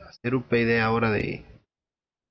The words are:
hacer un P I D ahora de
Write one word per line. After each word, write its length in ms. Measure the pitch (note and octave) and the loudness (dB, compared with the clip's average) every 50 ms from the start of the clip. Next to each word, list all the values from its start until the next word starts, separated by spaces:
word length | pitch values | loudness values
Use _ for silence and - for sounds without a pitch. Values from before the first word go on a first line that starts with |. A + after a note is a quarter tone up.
| - | -20
hacer 260 | - - - - A#2+ B2+ | -20 -14 -10 -4 -2 -2
un 80 | C3 | -2
P 200 | A#2+ - B2 A#2 | 0 0 0 2
I 40 | A#2 | 2
D 160 | A2+ A#2 A#2 | 2 2 2
ahora 300 | A2 A2+ A2+ A#2 A2+ A2+ | 2 0 0 0 0 0
de 340 | G#2+ G2+ A2 A2+ - - - - - - _ _ _ _ _ _ _ _ _ _ _ _ _ _ | 0 0 -2 -4 -6 -10 -14 -18 -20 -20 _ _ _ _ _ _ _ _ _ _ _ _ _ _